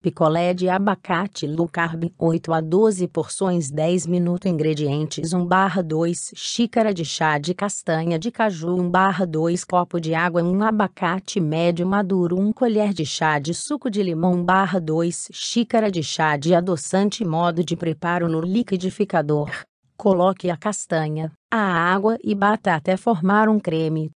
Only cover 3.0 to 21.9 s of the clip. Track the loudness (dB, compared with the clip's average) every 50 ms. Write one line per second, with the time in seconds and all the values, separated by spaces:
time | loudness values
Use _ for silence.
3 | -4 -2 -2 -4 -4 -4 -4 -2 -2 0 0 0 -2 -2 -2 -2 0 0 0 0
4 | 0 0 0 0 0 0 -2 -2 -2 -2 0 0 0 0 0 0 -2 -2 0 -2
5 | -2 -4 -4 -6 -4 -2 -2 -2 0 2 4 4 4 2 0 -2 -2 0 0 0
6 | 0 0 -2 -4 -8 -12 -12 -12 -10 -6 -2 0 -2 0 2 2 2 2 0 -2
7 | -4 -6 -2 0 0 2 2 0 -2 -4 -4 -2 -4 -6 -6 -6 -4 -2 -2 0
8 | 0 0 -2 -2 -2 -6 -2 0 0 0 0 -2 -4 -2 0 0 0 2 2 2
9 | 2 2 2 0 -2 -2 0 0 0 0 0 -2 -2 0 0 0 0 0 -4 -4
10 | -2 -2 0 0 0 2 2 0 0 2 0 2 2 2 2 2 0 -2 _ -2
11 | -2 -2 -2 -2 _ -4 -2 -2 0 0 0 2 2 2 2 0 0 0 2 0
12 | 0 0 0 0 2 2 2 2 2 0 2 2 0 2 2 2 2 0 0 -2
13 | -4 -4 -2 0 0 2 2 0 -2 -4 -6 -6 -4 -6 -6 -4 -4 -4 -2 -2
14 | -2 -2 0 0 2 2 2 2 2 2 4 2 2 2 0 -2 -2 0 0 0
15 | 0 0 -2 -6 -12 -14 -12 -10 -10 -2 -2 -2 0 _ 0 0 0 0 -2 -2
16 | -4 -4 -2 0 2 2 2 0 2 2 2 2 2 0 -4 -4 -2 -2 0 2
17 | 2 0 0 -2 -2 -2 0 2 0 0 0 0 -2 -2 -4 -4 -2 -4 -4 -2
18 | -2 -2 0 0 0 0 0 -2 -2 0 0 0 0 0 -4 -2 -2 -6 -2 -2
19 | -4 0 2 0 2 2 0 0 0 -4 -6 -12 -12 _ _ _ _ _ _ 0
20 | 2 2 4 6 4 2 2 0 -4 -4 -4 -2 -4 -4 -4 -4 -4 _ -2 -2
21 | -2 -2 -4 -4 -6 -6 -10 _ _ _ -2 0 0 0 2 2 2 2